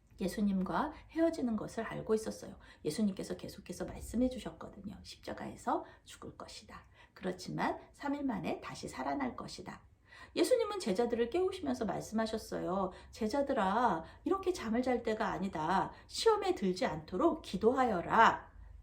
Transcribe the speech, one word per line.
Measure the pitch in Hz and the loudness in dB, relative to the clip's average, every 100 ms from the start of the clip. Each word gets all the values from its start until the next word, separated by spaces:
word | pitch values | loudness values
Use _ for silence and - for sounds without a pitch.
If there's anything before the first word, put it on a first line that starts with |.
| _ - | _ -4
예수님과 | 190 - 208 190 185 170 302 - - | -2 0 2 2 2 0 0 -4 -4
헤어지는 | 320 330 320 247 220 | 2 2 2 0 0
것을 | - - | -4 -6
알고 | 220 - - | -4 -4 0
있었어요. | 220 208 - - - - - 151 | 2 0 -8 -10 -16 -20 -8 -4
예수님께서 | 151 208 190 180 180 | 2 2 0 -6 -8
계속해서 | - - - 180 170 | -10 -12 -10 -8 -6
말씀해 | - - 226 254 | -8 -4 2 2
주셨거든요. | 254 - - - - - - | 0 -8 -10 -14 -12 -14 -12
"십자가에서 | - - - - 202 - 240 330 - - - | -16 -14 -10 -8 -10 -6 -2 -2 -4 -18 -20
죽을 | - - - | -16 -16 -14
것이다. | - - - - - - - | -14 -16 -16 -20 -20 -20 -20
그렇지만 | - 180 180 - 156 233 - - | -8 -6 -6 -6 -2 -2 -2 -10
삼 | - 285 | -8 -4
일 | 285 | -2
만에 | 269 196 156 370 | -2 -2 -2 -4
다시 | - 277 - | -8 -10 -10
살아날 | - 262 285 254 - | -6 -4 -2 -2 -6
것이다." | - - - - - _ _ - - - | -10 -12 -12 -14 -18 _ _ -20 -4 2
예수님은 | 339 494 415 403 | 4 4 2 -2
제자들을 | 226 190 240 226 233 | 0 2 2 2 2
깨우시면서 | 349 381 - 285 247 202 | 2 0 0 -4 -2 -2
말씀하셨어요. | - - 220 226 220 - 170 165 190 185 - - | -4 -2 -2 0 -4 -6 -4 -2 0 -2 -6 -12
"제자들아, | - 214 285 277 233 190 214 240 165 - - 294 | -4 0 0 2 2 4 4 4 2 -4 -4 0
이렇게 | 381 370 | 0 0
잠을 | - 220 233 | -2 0 0
잘 | 254 240 | 2 0
때가 | 233 214 202 | 0 0 0
아니다. | 160 190 165 156 185 151 - - | -2 -4 -2 0 2 0 -4 -10
시험에 | - 453 403 381 | 2 4 6 4
들지 | - 190 180 226 | 2 2 2 0
않도록 | 156 - 185 320 - | -2 -4 2 4 2
기도하여라." | - 185 214 269 240 180 156 214 208 165 - - - - | -4 4 4 6 4 2 4 8 8 6 -4 -18 -18 -18